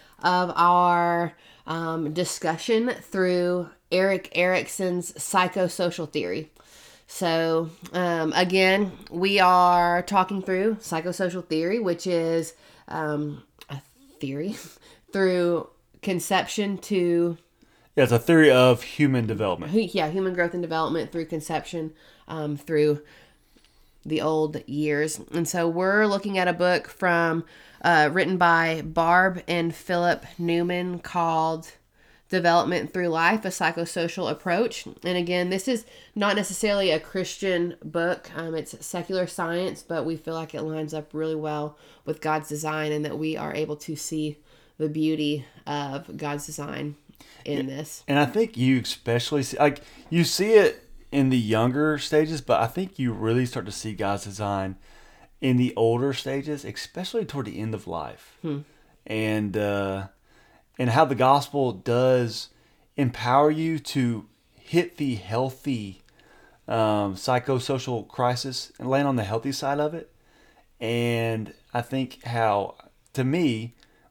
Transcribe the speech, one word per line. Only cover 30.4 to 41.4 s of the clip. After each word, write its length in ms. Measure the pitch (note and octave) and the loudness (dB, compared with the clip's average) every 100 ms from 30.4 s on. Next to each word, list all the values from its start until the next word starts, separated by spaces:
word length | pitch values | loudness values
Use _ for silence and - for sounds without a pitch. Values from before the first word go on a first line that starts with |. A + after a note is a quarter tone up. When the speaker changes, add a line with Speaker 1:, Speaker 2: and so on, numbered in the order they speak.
| E3+ E3+ F3 F3+ F3+ F3 | 0 0 0 -2 -4 -6
Speaker 1:
called 720 | - F3+ E3 D#3+ D#3+ D#3+ - - _ _ _ _ _ | -6 -2 0 2 0 -2 -8 -20 _ _ _ _ _
Development 640 | F#3 E3+ E3+ - F3+ D3+ | 0 4 4 4 0 -2
Through 140 | F#3 F3 | -4 -2
Life, 380 | D#3+ E3+ G#3+ | 2 2 2
A 20 | G3 | -2
Psychosocial 840 | - E3 E3+ E3+ F3+ E3 - C3+ | -2 -2 -2 -4 -4 -4 -4 -4
Approach. 560 | D3+ F#3 F3 A#3+ - - - | -4 -2 0 0 -4 -14 -8
And 140 | F3 F3+ | -4 -2
again, 320 | F3 F3+ F3+ | 0 0 0
this 180 | F#3+ C4 | -2 -2
is 200 | A3+ - - - | -4 -6 -20 -10
not 220 | G#3+ G#3 | -2 0
necessarily 560 | G3+ F#3+ F#3+ G#3 G3+ F#3+ | 0 -2 -2 0 2 2
a 80 | D#3 | 0
Christian 800 | - F#3+ F3 - G3 F3 F3 - | -2 -6 -6 -4 -2 0 -2 -6
book. 460 | - E3+ E3+ - - | -6 -2 -2 -2 -8
Um, 180 | C#3+ E3 | -10 -6
it's 320 | D#3+ - - | -6 -8 -12
secular 400 | - F3+ E3 F#3 | -10 -8 -4 -4
science, 560 | F3 - E3 E3+ F#3 - | -4 -4 -4 -2 -4 -6
but 240 | - E3 | -6 -4
we 100 | D3 D#3+ | -4 -6
feel 180 | E3 | -6
like 180 | D#3+ D#3 | -8 -8
it 80 | D3+ | -8
lines 320 | D#3 D#3 D3+ | -6 -6 -6
up 180 | D#3 D3+ | -8 -8
really 220 | D#3 D#3+ | -6 -4
well 420 | D#3 | -4